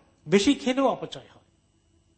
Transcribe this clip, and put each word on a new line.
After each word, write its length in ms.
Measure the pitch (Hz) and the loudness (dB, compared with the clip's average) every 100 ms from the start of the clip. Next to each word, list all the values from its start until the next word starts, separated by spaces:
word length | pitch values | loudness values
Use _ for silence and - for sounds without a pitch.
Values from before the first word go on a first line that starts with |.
| _ _ 156 | _ _ 0
বেশি 260 | 196 269 | 2 4
খেলেও 320 | 277 240 254 262 | 0 -2 0 0
অপচয় 360 | 175 160 139 | -2 -8 -14
হয়। 200 | - - _ _ _ _ _ _ _ | -20 -20 _ _ _ _ _ _ _